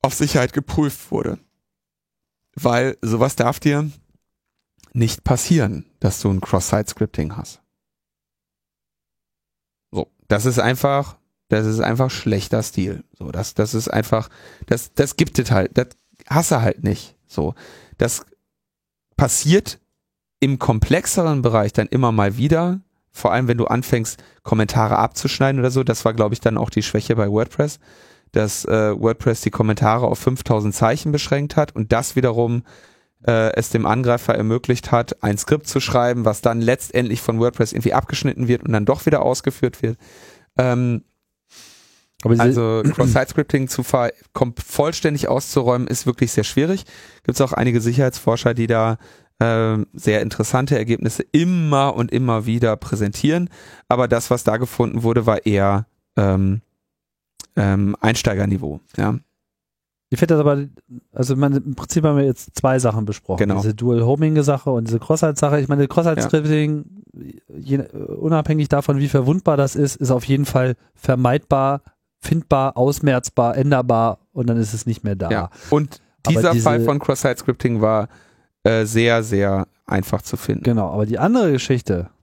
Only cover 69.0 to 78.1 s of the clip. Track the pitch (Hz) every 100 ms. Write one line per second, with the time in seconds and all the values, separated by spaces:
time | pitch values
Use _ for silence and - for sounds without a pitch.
69 | 143 139 127 175 - 143 139 143 139 -
70 | 127 127 - 135 143 135 127 123 _ _
71 | - 127 123 139 - 139 135 139 - _
72 | _ _ - 160 - 139 135 127 127 143
73 | 147 127 - - 120 123 139 135 123 113
74 | 113 - _ - 120 117 110 110 - 110
75 | 107 98 92 107 85 - - 151 147 -
76 | _ _ - 156 170 120 113 147 117 143
77 | - 135 139 123 - 123 127 117 107 110
78 | 107